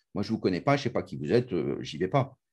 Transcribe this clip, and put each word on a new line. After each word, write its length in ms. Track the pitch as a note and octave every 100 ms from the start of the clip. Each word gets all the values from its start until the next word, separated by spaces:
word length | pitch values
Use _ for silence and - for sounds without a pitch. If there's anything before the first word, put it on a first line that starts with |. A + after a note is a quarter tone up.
| _
moi, 80 | F#2
je 100 | G2+
vous 60 | A2
connais 240 | G#2 F2
pas, 160 | - C#3+
je 60 |
sais 60 | B2
pas 120 | F#2+
qui 140 | - C2
vous 140 | D2
êtes, 220 | A#2 B2+
euh, 240 | F2 C#2 C2+
j'y 160 | - -
vais 100 | F#2
pas. 300 | C#3+ C3 - _